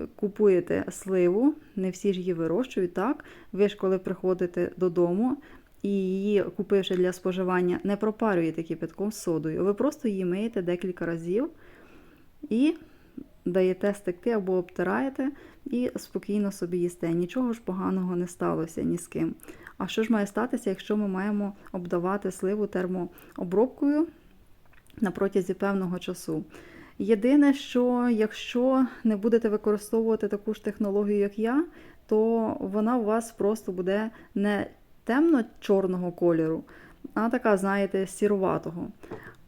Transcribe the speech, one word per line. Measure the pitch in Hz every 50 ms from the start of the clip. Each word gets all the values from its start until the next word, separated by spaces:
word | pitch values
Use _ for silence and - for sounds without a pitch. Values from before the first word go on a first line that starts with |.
| - - -
купуєте | - 208 196 202 - 214 202 185 175 170 - 180 185 190 185
сливу, | - - - 190 190 185 175 175 185 220 262 302 320 - - - -
не | 196 185 185
всі | 180 - - 202
ж | 185 185
її | 175 185
вирощують, | 175 165 165 165 165 214 254 - - 208 185 175 -
так? | 185 196 247 302 - - - - - - -
Ви | - 180 208 196
ж, | 196
коли | - - 190 190 185
приходите | 190 - 185 - - 185 185 180 185 175 - 180 175 - -
додому | - 180 185 165 175 175 175 175 202 240 254 285 285 - - - - - _ _ -
і | - 202
її, | 202 196 190 185 190 196 196 208 208 196 - - -
купивши | - 185 - 202 196 180 - 190
для | 180 180 180
споживання, | 180 - - 185 180 185 185 180 180 180 180 180 180 - -
не | 196 202
пропарюєте | 202 220 214 214 - 233 214 190 170 165 160 160 170
кипятком | 165 - 165 160 165 160 - - 196 214
з | 214 -
содою, | - 180 160 160 156 156 160 175 180
ви | 196 202
просто | 208 240 294 294 - - 220
її | 196 190 190
миєте | 175 180 196 220 226 - 196
декілька | 175 175 175 175 - 185 180 - 170
разів | 170 170 165 165 170 185 226 285 339 - - - - - - - - - - - - - - - - _ - 302 -
і | 208 233 277 311 339 - - - - - - - _ - - - - - _
даєте | 180 175 190 185 185 185 185 - 202 202
стекти | 202 - 185 175 - - 240
або | 233 208 185 190
обтираєте, | 185 185 175 - - - 175 180 202 233 262 269 269 - 262 285 - - - - - - -
і | - 240 240 247 - -
спокійно | - - - - 190 - - 202 208 202 196
собі | 196 - 185 175 180 180
їсте. | 175 175 175 - - 165
Нічого | 165 175 180 175 - 262 254 240
ж | 226 226 -
поганого | - 185 190 185 185 190 190 180 180 180
не | 175 180
сталося | 175 - - 175 170 165 160 160 165 - -
ні | 147 165 170 175
з | -
ким. | - - 160 160 165 - - - - - - - - - -
А | -
що | 175 - 220
ж | 220 220
має | 226 208 202
статися, | 202 - - 233 254 - 233 - 202
якщо | 190 190 - - 214
ми | 214 208 196
маємо | 185 185 196 214 208 208 202 196 196 - - -
обдавати | - 185 175 175 180 175 175 185 196 202 - 185
сливу | 180 - 196 185 208 214 208
термообробкою | 196 - 185 185 180 185 180 175 175 - - - - - - 196 175 185 202 247 254 - - 285 285 294 302 339 330 - - - - - - - - - _ _ - - - _ - - -
на | 214 185
протязі | - - 196 196 - 202 180 190 185
певного | - 196 202 196 190 185 175 180 175
часу? | - - 180 - - - 160 156 156 - - - - - - - - - - -
Єдине, | 196 202 226 202 220 254 285 294 285 277 269
що | 277 - - - 247 247 247 247 240 240 247
якщо | 233 208 214 214 - - - - - 240 247 262 262 262 254 240 - - -
не | 220 214
будете | 196 202 240 233 220 226 214
використовувати | 208 214 - 208 208 202 - - 233 226 220 226 220 214 214 202
таку | 208 202 - 220 214
ж | - -
технологію, | 214 202 - 214 202 196 202 208 202 208 202
як | 202 202 202 220
я, | 214 233 254 294 349 - - - - - - - _
то | - 214 214 220 226 226 226 220 220 - -
вона | - 190 196 214 214 226 254
у | 247 214
вас | 208 220 233 226 -
просто | - - 202 202 220 220 - 208
буде | 180 185 180 185 196 208 220 226 - - - - -
не | 196 202 208 202 196 - - - _ - _ - - _
темно-чорного | - 233 285 320 339 311 247 220 - - - - - 202 196 190 185 185 180 180 175
кольору, | 175 - 180 170 165 160 160 160 160 - - - - - - - - - - - -
а | 208 220 240
така, | 254 247 - 226 202
знаєте, | 185 190 196 196 202 196 190 - 190 190
сіруватого. | 185 - - 208 202 208 196 185 170 165 160 - 165 165 170 - - - - - - - - - - - - -